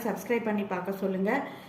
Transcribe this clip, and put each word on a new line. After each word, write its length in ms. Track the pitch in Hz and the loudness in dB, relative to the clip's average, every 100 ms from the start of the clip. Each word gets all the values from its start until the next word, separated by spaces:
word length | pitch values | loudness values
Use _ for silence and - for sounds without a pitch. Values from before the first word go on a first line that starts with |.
சப்ஸ்கிரைப் 400 | 233 175 - 233 | 0 -2 0 0
பண்ணி 180 | 226 208 | 2 0
பார்க்க 300 | 196 180 185 | 0 -2 -2
சொல்லுங்க. 500 | 196 190 190 190 262 - - | -2 0 2 2 2 0 -8